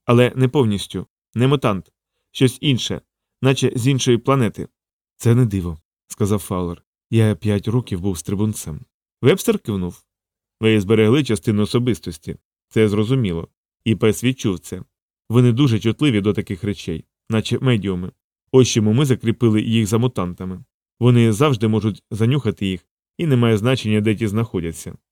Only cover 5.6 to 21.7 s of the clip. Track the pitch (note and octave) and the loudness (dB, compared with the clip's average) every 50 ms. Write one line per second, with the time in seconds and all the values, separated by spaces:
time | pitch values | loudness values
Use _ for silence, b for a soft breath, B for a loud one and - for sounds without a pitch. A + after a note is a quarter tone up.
5.6 | E2+ F2 E2 D#2 _ _ _ _ _ - - - A#2 F#2+ G#2 G2+ - - F#2+ F2+ | -4 -6 -8 -10 _ _ _ _ _ -14 -8 -4 -2 -2 -2 -2 -4 -4 -6 -4
6.6 | F2+ E2+ F2 - _ _ _ _ _ - - A2+ A2 G#2+ G#2 - - G#2 G#2 G2+ | -4 -6 -8 -10 _ _ _ _ _ -2 0 2 2 2 2 0 -2 -2 -2 -2
7.6 | - - A2 B2+ A#2+ - G#2 F2+ E2+ G2+ F#2+ E2+ - - G2 F#2+ G#2+ A2 G#2 - | -2 -2 -2 -2 -2 -4 -6 -6 -4 -4 -4 -6 -6 -6 -4 -2 -2 -2 -4 -6
8.6 | - - D#2 C#2 - _ _ _ _ _ _ _ - B2+ F3 F#3+ - - A3+ G#3 | -10 -12 -12 -14 -14 _ _ _ _ _ _ _ 2 2 2 2 0 -2 -2 -2
9.6 | - - G#2+ F#2+ F2+ F2 F2+ - _ _ _ _ _ _ _ _ _ _ _ - | -2 -6 -6 -4 -4 -6 -8 -12 _ _ _ _ _ _ _ _ _ _ _ -2
10.6 | A2 A2 A2+ G#2+ F#2+ F#2 A2+ G#2+ A2 G#2+ B2 D3+ C#3+ - A2+ G2+ - - A2 G#2 | 0 2 2 2 2 2 2 4 4 4 4 2 2 0 -2 -2 -2 0 0 0
11.6 | G#2 G2+ - B2 B2 B2 G#2+ - - F2+ E2 - - - A#2+ - _ _ _ _ | 0 0 0 0 0 0 -2 -4 -6 -12 -14 -12 -12 -14 -14 -14 _ _ _ _
12.6 | _ _ - A#2 A2 G#2+ G2 G#2 A2 G#2 C3 C3+ A#2+ G2 E2+ E2 E2 - _ _ | _ _ 0 2 2 2 2 0 0 0 0 0 0 -2 -2 -4 -8 -10 _ _
13.6 | _ _ _ _ - A#2 A2+ F#2 - A2 G2+ - - B2+ C3 - - A2+ F#2 E2+ | _ _ _ _ -4 -2 -2 2 2 0 0 0 -2 -4 -2 -2 -2 -4 -4 -4
14.6 | - - - F2+ - - _ _ _ _ _ _ _ - G#2+ B2 B2+ B2 A#2 A#2 | -8 -12 -14 -14 -14 -16 _ _ _ _ _ _ _ 0 2 4 4 4 4 2
15.6 | D3 C#3 A#2 G#2 F#2+ A2+ G#2+ - D3+ D3+ A#2+ G#2 F#2+ G#2+ G2 - F2+ - G2+ F2+ | 2 2 2 0 0 -2 -2 0 0 0 2 2 2 0 0 -2 -4 -6 -8 -8
16.6 | - G#2 G2 - - - E2+ D#2+ - _ _ _ _ - A2 A2 G#2+ - B2 A2+ | -6 -6 -6 -6 -6 -8 -8 -8 -10 _ _ _ _ -4 -4 -2 -2 -2 -4 -2
17.6 | C3 C3 B2 G#2+ F2+ G2 F#2 F2+ F2+ - - _ _ _ _ _ _ _ - C3 | 0 0 0 0 0 -2 -4 -4 -6 -10 -14 _ _ _ _ _ _ _ 4 4
18.6 | B2+ - - A#2+ G#2+ G#2+ G#2+ B2 D3+ C3+ B2+ F#2+ - A2+ A2 - - A2+ G#2+ G#2+ | 4 4 4 2 2 2 2 2 2 2 0 0 0 -2 -2 2 2 2 2 2
19.6 | - - A2+ A2+ A2+ F#2+ G#2+ A2+ A#2+ C3 - - F#2 F2 F2+ - F#2+ F#2 F#2 F#2 | 0 0 0 0 0 0 0 0 0 0 -2 -4 -6 -6 -6 -8 -10 -10 -12 -12
20.6 | - _ _ _ _ _ _ - A2+ B2 B2 A#2+ A#2 A2+ G#2+ G2 C#3+ D#3 C3+ G2+ | -14 _ _ _ _ _ _ 0 2 4 6 6 4 4 4 2 2 2 2 0
21.6 | G#2+ A2 | 0 0